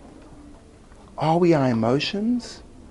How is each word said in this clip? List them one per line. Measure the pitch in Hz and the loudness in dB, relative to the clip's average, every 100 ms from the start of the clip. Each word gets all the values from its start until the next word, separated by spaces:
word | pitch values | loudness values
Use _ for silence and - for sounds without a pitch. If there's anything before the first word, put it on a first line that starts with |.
| - - - - - - - - - - - - | -20 -20 -20 -20 -20 -20 -20 -20 -20 -20 -18 -6
Are | 151 165 | -2 2
we | 180 | 4
our | 156 131 | 4 2
emotions? | 113 110 135 151 202 220 247 - - - - - | 2 2 0 -2 -4 -2 -2 -6 -18 -20 -20 -20